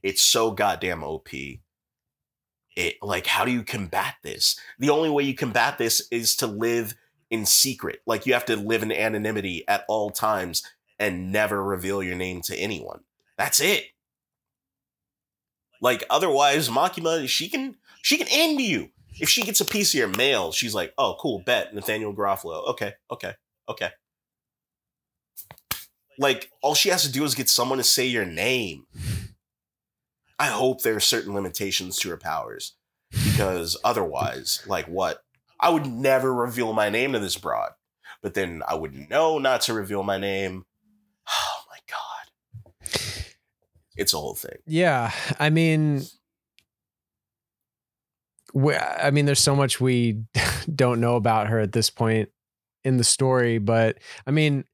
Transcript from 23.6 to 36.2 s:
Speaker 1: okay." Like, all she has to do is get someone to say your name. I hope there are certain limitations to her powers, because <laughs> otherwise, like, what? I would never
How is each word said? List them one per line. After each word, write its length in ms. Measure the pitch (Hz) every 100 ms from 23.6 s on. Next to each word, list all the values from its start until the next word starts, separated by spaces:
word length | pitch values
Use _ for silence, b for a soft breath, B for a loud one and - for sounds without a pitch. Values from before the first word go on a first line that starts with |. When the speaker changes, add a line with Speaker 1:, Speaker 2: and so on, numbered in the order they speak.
| -
Speaker 1:
okay." 220 | - 87 - _ _ _ _ _ _ _ _ _ _ _ _ _ - - - _ - - _ _ -
Like, 320 | 139 123 - _
all 120 | 139
she 140 | 151 196
has 140 | 180
to 80 | 151
do 100 | 131
is 100 | 147 131
get 120 | 127
someone 300 | - 123 131
to 60 |
say 220 | 117 - 127
your 180 | 120
name. 600 | 95 82 107 127 101 73 - B B B B - _ _ _ _ _ _ _ _ _ _
I 80 | 143
hope 360 | - 131 127
there 140 | 117 107
are 40 |
certain 340 | - 117 101
limitations 640 | 101 95 - 98 - 92 95
to 120 | 98
her 60 | 82
powers, 580 | 82 78 55 50 - _ _ _ _
because 680 | - 104 101 98 90 82 -
<laughs> 40 |
otherwise, 800 | - 117 87 67 71 62 - - 98
like, 200 | 95 80
what? 360 | 90 87 76 _ _ _ _
I 100 | 170
would 160 | 165 143
never 480 | 117 135 131